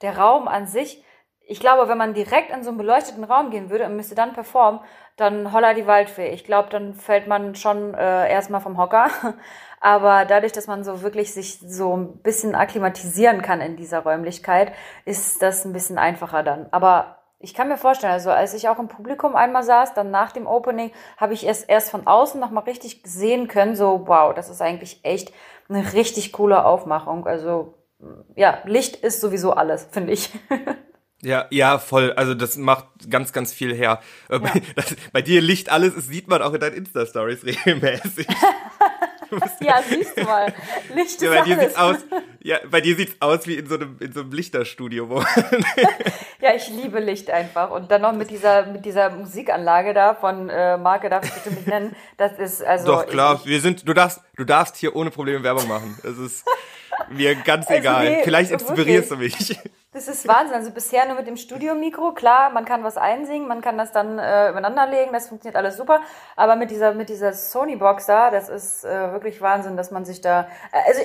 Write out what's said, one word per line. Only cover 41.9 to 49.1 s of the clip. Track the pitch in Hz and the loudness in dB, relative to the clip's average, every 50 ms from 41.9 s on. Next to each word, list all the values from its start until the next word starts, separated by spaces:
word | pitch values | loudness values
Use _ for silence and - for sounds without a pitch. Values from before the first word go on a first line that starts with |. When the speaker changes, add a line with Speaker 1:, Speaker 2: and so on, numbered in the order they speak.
| 185 - - - 370 359 - - - _ | 2 0 -4 -8 -8 -8 -8 -10 -16 _
Speaker 2:
ja, | - 151 156 - - 135 | -4 -4 -2 -2 -2 0
bei | 165 165 | 0 2
dir | 151 170 175 | 2 2 0
sieht's | 170 196 190 - - | 0 -2 -6 -4 -2
aus | 143 147 160 165 170 170 | 0 0 2 0 -2 -6
wie | 165 | -8
in | 143 151 | -8 -6
so | 139 156 | -8 -8
einem, | 147 147 139 131 - | -8 -8 -10 -12 -14
in | - 135 | -14 -12
so | 123 143 | -12 -12
einem | 139 131 | -12 -8
Lichterstudio, | 135 156 170 - - 127 120 - - - 127 117 117 117 117 117 | -10 -10 -8 -4 -4 -4 -4 -6 -8 -12 -12 -8 -8 -8 -6 -4
wo | 127 135 | -4 -2
<laughs> | - - - 233 - - 247 240 180 - - - 247 403 - - - 190 - - - - - - | -2 0 0 0 0 2 0 0 0 0 2 2 2 2 2 0 -4 -6 -6 -6 -12 -18 -6 0
Speaker 1:
Ja, | 262 262 226 | 2 2 2
ich | 233 - 233 | 2 -2 -8
liebe | 220 226 262 240 196 220 | -10 -10 -8 -6 -6 -4
Licht | 214 208 196 196 - - | -4 -4 -4 -6 -4 -2
einfach. | - 170 175 170 - 170 180 190 | -2 -2 -2 -2 -4 -4 -4 -4
Und | - 180 185 175 | -4 -8 0 2
dann | 208 202 | 2 2
noch | 208 220 | 4 0
mit | 226 214 214 - | 0 -2 -6 -8
dieser, | 214 202 196 208 202 202 190 | -8 0 4 4 6 4 4
mit | 196 202 202 190 | 0 -6 -10 -10
dieser | 214 185 202 196 190 | -2 0 0 0 0